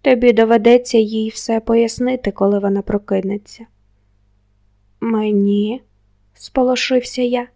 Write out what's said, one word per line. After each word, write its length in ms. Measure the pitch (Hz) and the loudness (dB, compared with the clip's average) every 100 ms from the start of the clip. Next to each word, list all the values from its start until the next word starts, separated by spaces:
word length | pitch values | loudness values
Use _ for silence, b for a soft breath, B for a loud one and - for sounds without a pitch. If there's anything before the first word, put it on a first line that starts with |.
Тобі 320 | 277 247 240 | 2 4 4
доведеться 640 | 220 226 226 220 247 247 233 | 4 4 4 6 4 4 0
їй 320 | 214 220 220 | 0 -4 -6
все 300 | - - 226 | -8 -6 -4
пояснити, 720 | 226 233 226 - 247 254 214 | 0 0 0 -2 -4 -2 -6
коли 280 | - 196 202 | -2 0 0
вона 220 | 196 196 | 0 -2
прокинеться. 840 | 196 202 202 196 190 202 - - 226 _ _ _ _ _ _ _ _ _ _ _ _ _ | -2 -6 -4 -4 -4 -8 -12 -20 -20 _ _ _ _ _ _ _ _ _ _ _ _ _
«Мені?» — 800 | 226 220 214 202 202 202 208 254 _ _ _ _ _ | -4 -2 0 0 0 0 -2 -6 _ _ _ _ _
сполошився 880 | _ - - 254 247 - 254 240 - | _ -8 -2 0 -2 0 -2 -2 -4
я. 260 | 247 240 247 | -2 -4 -6